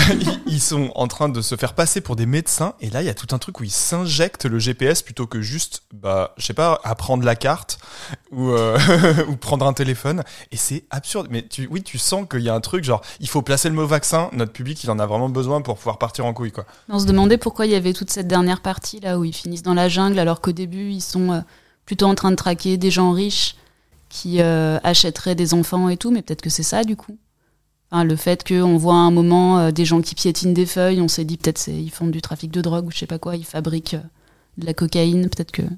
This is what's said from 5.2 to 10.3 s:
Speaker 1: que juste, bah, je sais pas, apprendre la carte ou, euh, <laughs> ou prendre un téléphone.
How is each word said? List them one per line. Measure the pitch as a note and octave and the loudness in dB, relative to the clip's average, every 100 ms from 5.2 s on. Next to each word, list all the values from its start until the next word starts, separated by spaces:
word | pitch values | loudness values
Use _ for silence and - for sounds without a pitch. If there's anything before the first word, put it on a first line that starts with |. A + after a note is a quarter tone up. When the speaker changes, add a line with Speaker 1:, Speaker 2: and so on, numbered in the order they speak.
| A#2 | -6
Speaker 1:
que | A2+ | -6
juste, | G#2 D#3 - - _ | -4 -4 -6 -10 _
bah, | G#2+ G2 F#2+ - - | -8 -2 0 -2 -4
je | - | -6
sais | |
pas, | A#2 E3 D#3 | 0 0 0
apprendre | A2 - - B2+ | -2 -6 -2 0
la | A#2+ | 2
carte | A#2 C3 E3+ - - - - - D3+ - | 2 0 -2 -6 -12 -14 -18 -14 -16 -10
ou, | B2+ B2+ | -4 0
euh, | A#2 A2+ B2 C#3+ E3+ E3+ D3+ | 2 4 4 4 6 6 4
<laughs> | D3+ | 2
ou | |
prendre | C3+ - C#3+ C3+ | -4 -2 0 2
un | |
téléphone. | C3 C3 A#2+ C#3 F3 - | 0 -2 -2 -4 -4 -6